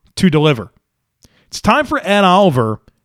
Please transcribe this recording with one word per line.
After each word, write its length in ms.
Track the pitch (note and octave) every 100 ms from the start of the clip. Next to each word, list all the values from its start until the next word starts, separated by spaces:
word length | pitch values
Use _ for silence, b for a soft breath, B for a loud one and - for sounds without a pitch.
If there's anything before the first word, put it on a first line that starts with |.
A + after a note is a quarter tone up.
| _
to 160 | - F#3
deliver. 420 | D3+ D3+ A#2+ F#2 _ _ _ _ _ b b b
It's 120 | -
time 260 | - C4 D4
for 140 | D4
Ed 180 | F3+ G3+
Oliver 580 | F#3+ F#3 G3 B2+ A2 G#2+ _ _